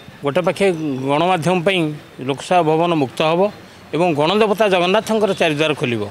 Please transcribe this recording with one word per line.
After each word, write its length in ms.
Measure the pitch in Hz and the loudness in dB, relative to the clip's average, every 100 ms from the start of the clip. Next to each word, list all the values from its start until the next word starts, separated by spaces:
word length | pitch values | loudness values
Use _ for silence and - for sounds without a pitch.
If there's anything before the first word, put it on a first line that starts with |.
| - - | -20 -8
ଗୋଟେ 180 | 139 143 | -4 -2
ପାଖେ 300 | 180 170 196 165 156 131 135 | 0 0 0 0 -4 -4 -2
ଗଣମାଧ୍ୟମ 500 | 143 175 185 165 185 | 0 2 0 0 0
ପାଇଁ 320 | 160 190 156 151 - - | 0 0 -2 -6 -14 -12
ଲୋକସଭା 420 | 127 139 - 180 | -6 -6 0 2
ଭବନ 320 | 156 160 175 | 2 2 2
ମୁକ୍ତ 280 | 160 131 - | 0 -2 0
ହେବ 200 | 160 170 202 - - - - | 0 2 0 -4 -20 -20 -8
ଏବଂ 200 | 147 180 | -2 0
ଗଣଦେବତା 540 | 143 156 208 220 196 214 | 2 2 2 2 2 2
ଜଗନ୍ନାଥଙ୍କର 640 | 185 175 202 214 220 202 | 2 2 0 0 0 0
ଚାରିଦ୍ୱାର 400 | 190 175 147 156 | 0 0 0 0
ଖୋଲିବ।" 300 | 151 135 117 101 | -2 -2 -4 -6